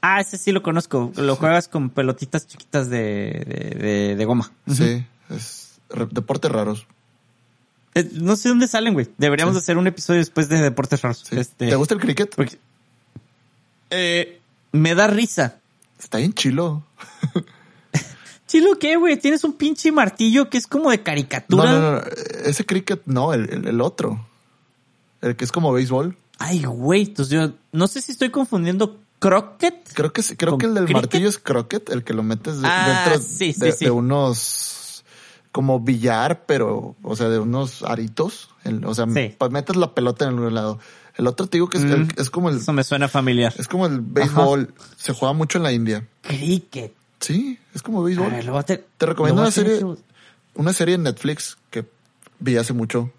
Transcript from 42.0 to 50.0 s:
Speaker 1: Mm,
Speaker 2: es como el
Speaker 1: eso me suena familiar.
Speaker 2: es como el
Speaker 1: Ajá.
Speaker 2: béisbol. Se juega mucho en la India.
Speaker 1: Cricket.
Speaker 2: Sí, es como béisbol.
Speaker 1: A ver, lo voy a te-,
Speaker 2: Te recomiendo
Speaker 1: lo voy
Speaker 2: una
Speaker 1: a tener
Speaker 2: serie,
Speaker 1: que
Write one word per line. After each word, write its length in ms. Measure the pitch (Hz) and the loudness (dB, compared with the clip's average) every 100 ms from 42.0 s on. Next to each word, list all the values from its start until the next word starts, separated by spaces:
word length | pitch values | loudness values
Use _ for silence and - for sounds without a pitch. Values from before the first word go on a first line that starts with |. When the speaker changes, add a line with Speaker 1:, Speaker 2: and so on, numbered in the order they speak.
| 160 | 0
Speaker 1:
Mm, 20 | - | -2
Speaker 2:
es 140 | 135 | -6
como 180 | - 175 | -2 -2
el 80 | 139 | -2
Speaker 1:
eso 140 | 110 | 0
me 120 | 147 | 0
suena 240 | 131 143 139 | 0 0 0
familiar. 440 | 143 131 123 117 - | 0 2 2 0 -2
Speaker 2:
es 100 | 123 | -6
como 160 | 180 | -2
el 80 | 180 | 0
Speaker 1:
Ajá. 80 | 135 113 | -2 -2
Speaker 2:
béisbol. 680 | 139 139 147 160 143 135 - - - | 0 2 4 4 4 -2 -8 -20 -14
Se 160 | - | -8
juega 220 | 127 131 | -2 0
mucho 240 | 147 156 180 | 0 0 0
en 60 | |
la 80 | 160 | 0
India. 340 | 120 113 107 117 _ | 0 0 -2 -6 _
Speaker 1:
Cricket. 720 | - 139 151 185 - 131 113 _ _ _ | -8 -4 0 -2 -2 -12 -12 _ _ _
Speaker 2:
Sí, 400 | - 156 269 247 _ | -4 -2 -2 -8 _
es 80 | - | -14
como 220 | - 220 | -6 -2
béisbol. 220 | 175 180 185 | 0 0 -2
Speaker 1:
A 100 | 120 | -2
ver, 80 | |
lo 80 | 120 | -4
voy 80 | 135 | -4
a 20 | |
te-, 220 | 143 190 - _ | -2 -4 -6 _
Speaker 2:
Te 100 | 160 | -2
recomiendo 360 | 160 156 170 | 2 2 4
Speaker 1:
lo 60 | 226 | 4
voy 0 | |
Speaker 2:
una 20 | |
Speaker 1:
a 20 | |
tener 260 | 202 202 220 | 4 2 2
Speaker 2:
serie, 160 | 190 | 0
Speaker 1:
que 640 | 165 | -6